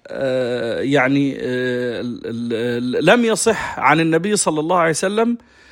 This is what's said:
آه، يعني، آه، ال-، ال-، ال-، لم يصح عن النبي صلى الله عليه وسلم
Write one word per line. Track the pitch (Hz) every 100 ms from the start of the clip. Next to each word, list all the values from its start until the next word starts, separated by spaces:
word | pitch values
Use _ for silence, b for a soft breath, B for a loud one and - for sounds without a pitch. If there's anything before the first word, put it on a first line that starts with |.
| -
آه، | - 135 127 120 123 117 85
يعني، | 123 139 127 139 139 123
آه، | 127 127 127 123 123 104
ال-، | 120 117 -
ال-، | 117 120 113 120 120 123 -
ال-، | 156
لم | 240 226
يصح | 214 226 202 - -
عن | 127 156
النبي | 165 160 202 208
صلى | 175 156
الله | 160 180
عليه | 165
وسلم | 151 190 208 233 233 b b b